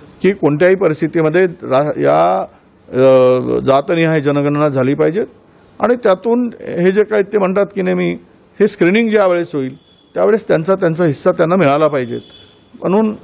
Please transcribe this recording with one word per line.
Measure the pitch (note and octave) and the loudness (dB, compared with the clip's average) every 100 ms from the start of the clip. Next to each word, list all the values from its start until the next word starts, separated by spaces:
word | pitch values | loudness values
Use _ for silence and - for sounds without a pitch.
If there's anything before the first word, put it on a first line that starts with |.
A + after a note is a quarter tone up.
| - - | -20 -2
की | F#3 | -2
कोणत्याही | G3+ D3+ D3 F3+ F#3 | 0 -2 2 2 2
परिस्थितीमध्ये | F3+ D3+ D#3 E3 D#3 E3+ F#3 | 0 -2 -4 -2 0 0 0
रा-, | E3 A#2+ C3 D3+ - | -4 -4 -2 -2 -2
या, | C#3 D#3+ E3 - - _ _ _ - | 0 2 0 -2 -6 _ _ _ -8
अ, | B2+ C3 C3 B2+ B2+ B2 B2 C3 | 2 4 6 4 2 0 -2 0
जातनिहाय | C3+ D3 E3+ D#3+ D#3+ | 0 0 0 0 0
जनगणना | C#3+ C#3+ C#3+ D3 D3+ | 0 0 0 0 0
झाली | C3+ B2+ | 0 -2
पाहिजे | D3+ D#3 F#3 - - _ _ _ - | 0 0 -2 -6 -12 _ _ _ -4
आणि | G#3+ B3 | -2 0
त्यातून | C#4 C#4 A#3+ A#3+ A#3+ - | 0 0 0 -2 -2 -8
हे | - F3 F3+ | -10 -2 0
जे | G3 | 2
काही | G3+ G#3 | 0 0
ते | F#3+ G#3 | 0 0
म्हणतात | F#3 F#3+ G3 G3 | 0 0 -2 -2
की | |
नेहमी | F#3 F3+ F3 F3 - _ _ - | -2 -2 -2 -6 -12 _ _ -2
हे | G#3 | -2
स्क्रीनिंग | - F3 G#3+ A#3 | 2 2 2 2
ज्या | G#3+ F#3+ | 2 2
वेळेस | F3 E3+ D3 | 0 -2 -6
होईल | C3 C#3 _ _ _ | -6 -10 _ _ _
त्यावेळेस | E3+ F#3+ A3 - | -2 0 0 0
त्यांचा, | E3 D#3+ F#3+ | -2 0 0
त्यांचा | F3 E3 E3+ | -2 0 -2
हिस्सा | C3+ F3+ | 0 -2
त्यांना | F3 E3 F#3 | 0 0 2
मिळाला | C#3+ C#3+ D3+ | 2 2 0
पाहिजे. | C#3+ A#2+ A#2+ - - - _ _ - | -2 -6 -10 -14 -20 -20 _ _ -8
म्हणून | F3 G3+ G#3+ G#3+ | -2 0 0 -4